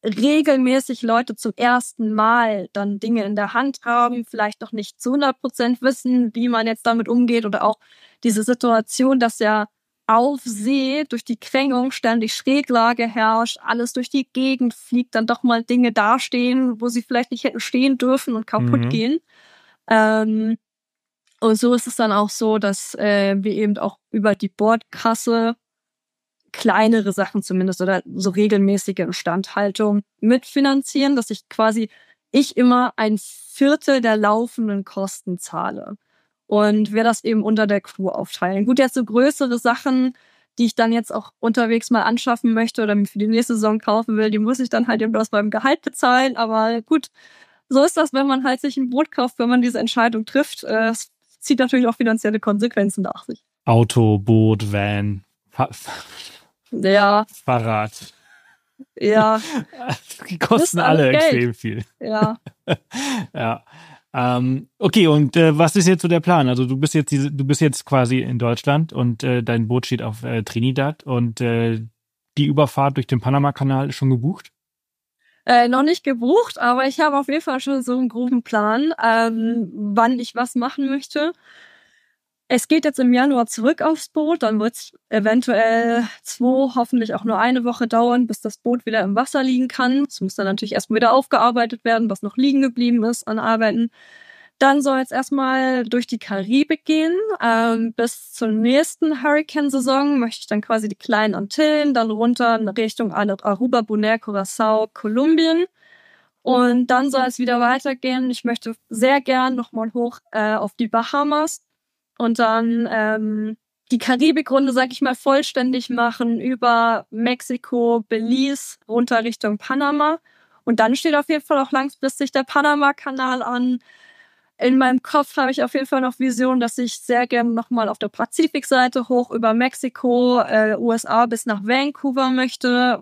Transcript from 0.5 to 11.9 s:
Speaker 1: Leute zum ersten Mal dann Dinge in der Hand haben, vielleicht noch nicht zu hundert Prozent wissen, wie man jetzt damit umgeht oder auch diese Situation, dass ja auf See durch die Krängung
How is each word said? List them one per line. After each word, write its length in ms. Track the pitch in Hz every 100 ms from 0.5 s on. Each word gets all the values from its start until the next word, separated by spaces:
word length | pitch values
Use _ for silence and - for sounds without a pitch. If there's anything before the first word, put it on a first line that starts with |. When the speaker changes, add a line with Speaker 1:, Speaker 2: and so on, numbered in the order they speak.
| 269 254 262 - 247
Speaker 1:
Leute 320 | 233 233 247
zum 180 | 226 233 -
ersten 560 | 240 247 - - 220
Mal 540 | 214 214 240 226 208 185
dann 280 | 202 202 196
Dinge 240 | 226 233
in 100 | 202
der 180 | 208 202
Hand 260 | 233 277 262
haben, 400 | 233 240 240 240
vielleicht 360 | 233 226 208 -
noch 120 | 226
nicht 280 | 220 202 -
zu 120 | 247
hundert 280 | 277 277 262
Prozent 420 | 262 - 240 247
wissen, 520 | 254 254 247 254 240
wie 140 | 233 247
man 180 | 233 226
jetzt 200 | 226 -
damit 220 | 233 220
umgeht 360 | 240 247 233
oder 200 | 220 202
auch 140 | 208 214 _ _ _ _
diese 180 | 240 214
Situation, 760 | 214 247 240 233 226 - 262 262
dass 200 | 233 -
ja 280 | 214 214 208 _ _ _ -
auf 340 | 220 247 285
See 640 | 247 208 214 277 262 285 302
durch 160 | 240
die 120 | - 233
Krängung 520 | - 262 277 247 254